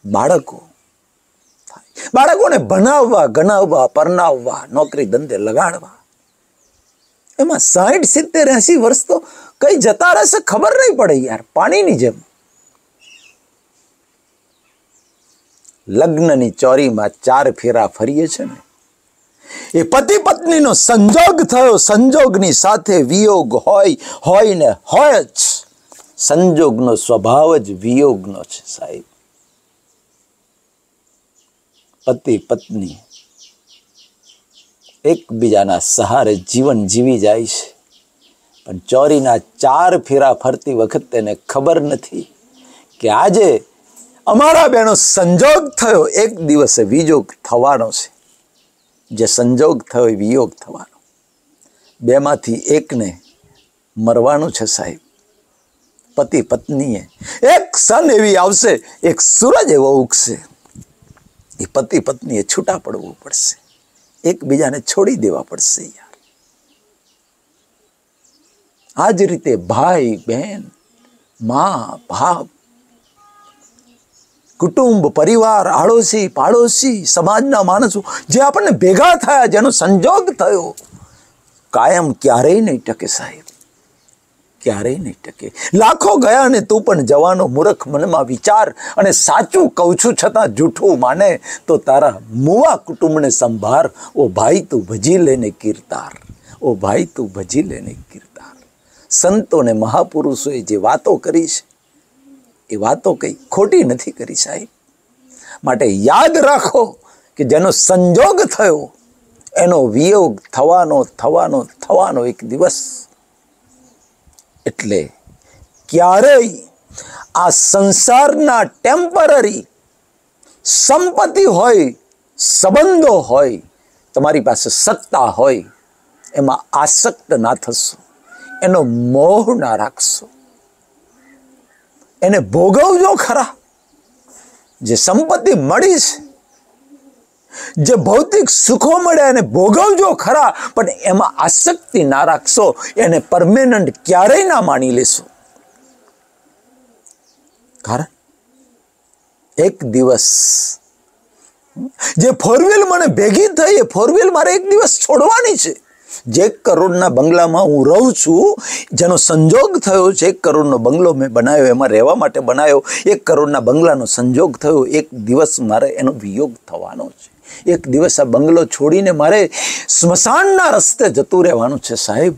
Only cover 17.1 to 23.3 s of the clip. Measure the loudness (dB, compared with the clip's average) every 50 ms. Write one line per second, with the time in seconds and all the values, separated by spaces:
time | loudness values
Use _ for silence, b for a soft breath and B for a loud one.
17.1 | -8 _ -2 0 2 2 2 0 -4 -2 -4 -2 0 0 -2 -2 -4 -6 -6 -4
18.1 | -2 -2 -4 -4 -6 -10 -12 -14 -14 -20 _ _ _ _ _ _ _ _ _ _
19.1 | _ _ _ _ _ B B B B B B B B -4 -2 0 0 0 0 0
20.1 | -2 -2 0 -2 -2 -2 -2 -2 0 2 2 2 2 0 0 2 2 4 4 4
21.1 | 4 4 4 4 2 0 -2 0 2 2 4 4 4 2 2 2 2 2 2 2
22.1 | 4 4 2 2 2 0 0 0 0 0 0 0 0 0 0 0 0 0 2 0
23.1 | 0 0 2 2